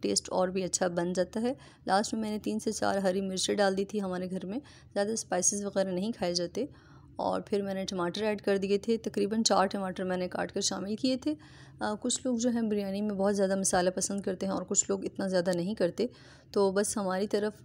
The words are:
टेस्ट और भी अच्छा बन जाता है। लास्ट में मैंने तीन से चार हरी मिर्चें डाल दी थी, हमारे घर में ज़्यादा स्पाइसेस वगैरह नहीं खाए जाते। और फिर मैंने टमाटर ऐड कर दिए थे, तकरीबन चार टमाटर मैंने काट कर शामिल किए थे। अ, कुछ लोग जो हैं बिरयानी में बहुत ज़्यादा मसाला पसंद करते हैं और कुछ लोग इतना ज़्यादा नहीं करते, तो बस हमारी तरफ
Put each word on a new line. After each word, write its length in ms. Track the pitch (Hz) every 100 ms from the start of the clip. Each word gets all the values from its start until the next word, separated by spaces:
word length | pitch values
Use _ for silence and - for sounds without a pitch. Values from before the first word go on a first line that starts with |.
टेस्ट 280 | 202 196 -
और 200 | 185 185
भी 120 | 185
अच्छा 260 | 180 - 185
बन 240 | 175 175
जाता 280 | 185 180 220
है। 160 | 240 277 - - -
लास्ट 260 | 190 220
में 60 | 226
मैंने 180 | 214 214
तीन 200 | 208 214
से 140 | 220
चार 260 | 208 208 196
हरी 220 | 190 190
मिर्चें 360 | 190 185 - 208
डाल 180 | 196
दी 100 | 196
थी, 140 | 196 214
हमारे 300 | 190 180 185
घर 180 | 185 180
में 120 | 240 - - -
ज़्यादा 220 | 202 202
स्पाइसेस 480 | 220 - 180 190 202
वगैरह 300 | 202 196 190
नहीं 200 | 180 208
खाए 220 | 240 175
जाते। 340 | 175 175 196 285 - - - - -
और 260 | 190 185 180
फिर 140 | 202
मैंने 220 | 196 190
टमाटर 380 | 190 190 175 185
ऐड 180 | 214 208
कर 180 | - 196
दिए 200 | 190 202
थे, 180 | 214 226
तकरीबन 460 | 208 208 202 220
चार 240 | 220 190 190
टमाटर 380 | 202 190 185
मैंने 240 | 185 180 180
काट 220 | 180 175
कर 100 | 196
शामिल 360 | 190 190 190 214
किए 200 | 254 254
थे। 200 | 302 302 - - - -
अ, 120 | 208
कुछ 320 | 214 247 - 262
लोग 120 | 240
जो 120 | 247
हैं 180 | 233 226
बिरयानी 320 | 208 196 196
में 160 | 214 190
बहुत 180 | 196
ज़्यादा 220 | 202 190 196
मसाला 340 | 190 185 180
पसंद 340 | 180 - 202
करते 220 | 196 180 190
हैं 60 |
और 120 | 185
कुछ 260 | 185 202 -
लोग 140 | 196
इतना 240 | 190 - 190
ज़्यादा 240 | 185 180
नहीं 220 | 175 175
करते, 340 | 220 175 170 247 - - - -
तो 180 | 208 196
बस 260 | 190 214 220
हमारी 280 | 190 185 208
तरफ 340 | 208 214 -